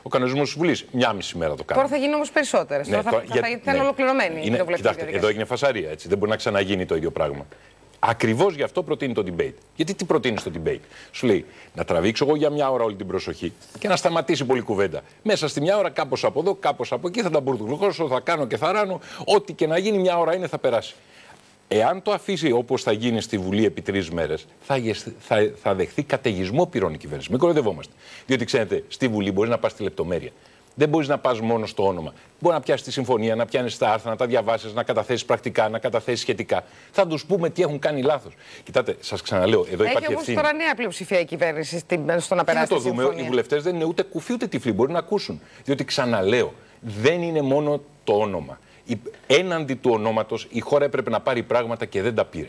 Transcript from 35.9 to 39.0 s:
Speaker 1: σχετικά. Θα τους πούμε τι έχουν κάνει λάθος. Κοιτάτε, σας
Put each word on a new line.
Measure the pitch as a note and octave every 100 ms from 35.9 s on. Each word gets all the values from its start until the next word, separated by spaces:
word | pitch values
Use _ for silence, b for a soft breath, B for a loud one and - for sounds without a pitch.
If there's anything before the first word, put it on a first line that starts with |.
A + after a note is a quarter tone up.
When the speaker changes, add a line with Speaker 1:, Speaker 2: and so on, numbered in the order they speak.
| A2+ A#2 A#2
Speaker 1:
σχετικά. | - G2+ G2 F#2 - B B
Θα | - F#3
τους | D#3 -
πούμε | F#3+ E3
τι | F3
έχουν | F3 C#3+
κάνει | D3+ D3
λάθος. | C3 C#3+ - - B B
Κοιτάτε, | - C3+ -
σας | -